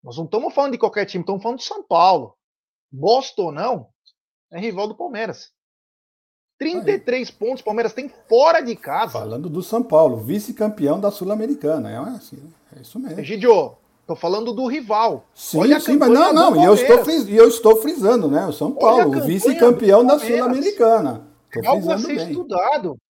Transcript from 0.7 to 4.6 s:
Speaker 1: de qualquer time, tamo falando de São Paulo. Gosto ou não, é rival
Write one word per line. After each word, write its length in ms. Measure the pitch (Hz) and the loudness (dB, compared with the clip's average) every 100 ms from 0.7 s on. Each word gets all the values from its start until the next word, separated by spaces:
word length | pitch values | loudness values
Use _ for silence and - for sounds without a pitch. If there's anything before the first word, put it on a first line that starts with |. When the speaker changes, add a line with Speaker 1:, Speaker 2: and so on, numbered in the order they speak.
Speaker 1:
de 60 | 240 | -2
qualquer 260 | 208 208 | -4 -4
time, 200 | 196 185 | -6 -8
tamo 160 | 170 196 | -8 -8
falando 180 | 220 262 | -8 -10
de 60 | |
São 180 | - 415 | -12 -14
Paulo. 520 | - 170 180 175 117 _ _ _ _ _ _ | -4 2 2 2 -4 _ _ _ _ _ _
Gosto 480 | 135 160 254 262 - | -6 0 0 -2 -8
ou 120 | 175 | -8
não, 360 | 147 220 208 117 _ _ _ _ _ _ | -6 -6 -8 -12 _ _ _ _ _ _
é 80 | |
rival 300 | 170 | -12